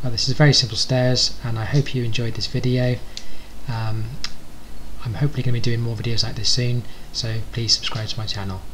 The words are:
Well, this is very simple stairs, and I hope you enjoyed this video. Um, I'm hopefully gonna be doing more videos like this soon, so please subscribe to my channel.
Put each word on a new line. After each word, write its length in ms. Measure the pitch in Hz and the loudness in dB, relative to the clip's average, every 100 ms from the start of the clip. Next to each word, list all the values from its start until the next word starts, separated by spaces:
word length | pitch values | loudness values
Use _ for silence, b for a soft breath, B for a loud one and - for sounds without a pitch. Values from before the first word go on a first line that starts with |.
Well, 120 | 123 | 0
this 160 | 113 - | 0 2
is 60 | |
very 180 | 123 151 | 6 6
simple 260 | 131 113 107 | 6 2 -2
stairs, 580 | - 131 127 127 - - | 0 2 4 4 2 0
and 160 | 127 113 | -2 -2
I 60 | |
hope 280 | 107 147 139 | 2 2 2
you 120 | 127 | 0
enjoyed 300 | 120 113 117 | 2 2 2
this 120 | 107 - | -2 -2
video. 540 | 131 131 127 123 123 - B B B B - - | 0 2 2 2 0 -4 B B B B -6 -4
Um, 380 | 117 113 110 110 139 - - - - - - - - | -2 0 0 -2 -2 -2 -2 -4 -8 -6 -4 -2 -4
I'm 100 | 120 | -4
hopefully 280 | 98 143 131 | 0 0 0
gonna 120 | 127 | 2
be 60 | 120 | 2
doing 200 | 110 117 | 2 2
more 160 | 117 113 | 0 -2
videos 260 | 117 113 | 0 0
like 140 | 110 - | 0 0
this 140 | 107 | 2
soon, 340 | - 123 120 - B B | 2 2 0 -2 B B
so 280 | - 113 110 - | -6 -4 -4 -4
please 220 | - 113 | -4 0
subscribe 340 | - - 113 110 | 0 0 -4 -4
to 80 | - | -4
my 80 | 110 | -4
channel. 340 | - 95 95 - | -4 -4 -6 -8